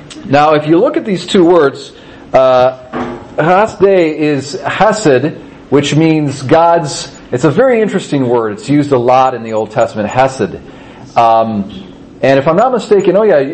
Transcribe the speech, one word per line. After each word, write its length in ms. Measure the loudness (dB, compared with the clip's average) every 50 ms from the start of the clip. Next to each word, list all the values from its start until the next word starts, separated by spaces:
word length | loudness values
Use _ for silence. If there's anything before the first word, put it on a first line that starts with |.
| -18 -20 -20 -16 -4
Now, 280 | 0 2 2 4 2 2
if 120 | 0 0
you 120 | 0 2 2
look 180 | 2 0 0
at 80 | -4 -4
these 200 | -4 -6 -6 -4
two 200 | -2 2 2 4
words, 460 | 4 4 4 2 2 -2 -6 -12 -18 -20 -20 -20 -20 -20 -20 -8 -2 0
uh, 560 | 2 2 4 4 4 2 2 0 -4 -12 -14 -12 -10 -10 -10 -12 -14 -16 -8 -6
Hasdei 760 | -2 0 2 2 2 0 0 0 2 2 4 4 2 2 0 -2
is 380 | -2 -2 -2 -2 -2 -4 -8 -10 -8
Hesed, 760 | -8 -6 -2 0 0 0 0 0 2 2 2 2 0 -2 -6 -10 -16 -20 -20 -20 -4 -2
which 260 | 0 0 0 0 0
means 460 | 0 2 2 0 0 -2 -4 -6 -8 -2
God's, 680 | 0 2 4 4 4 2 2 0 -4 -8 -10 -12 -14 -16 -20 -10 -8
it's 120 | -4 -2 0
a 80 | 0
very 300 | 2 2 2 2 2 0
interesting 480 | 0 -2 -2 -6 -4 -4 -4 -2 0 0
word. 240 | 0 0 0 -2 -6
It's 160 | -8 -4 0
used 220 | 0 0 2 2
a 60 | 0
lot 360 | 0 2 2 2 2 2 0 -2
in 100 | -4 -8
the 100 | -6 -4
Old 180 | -4 -4 -4
Testament, 360 | -2 -2 -2 -2 -2 -4 -6 -2
Hesed. 460 | 0 0 0 0 0 -4 -6 -6 -6 -10 -16 -20 -20 -20 -20 -20 -20 -20 -20 -4 0
Um, 720 | 0 2 4 2 2 0 0 -4 -6 -6 -8 -12 -16 -18 -20 -20 -20 -20 -20 -8 -2
and 180 | 0 0 2 2
if 80 | 0
I'm 80 | 0 0
not 160 | 2 0 0
mistaken, 460 | 0 -4 0 0 0 2 2 2 2
oh 60 | 2 2
yeah, 160 | 2 2 2 0 0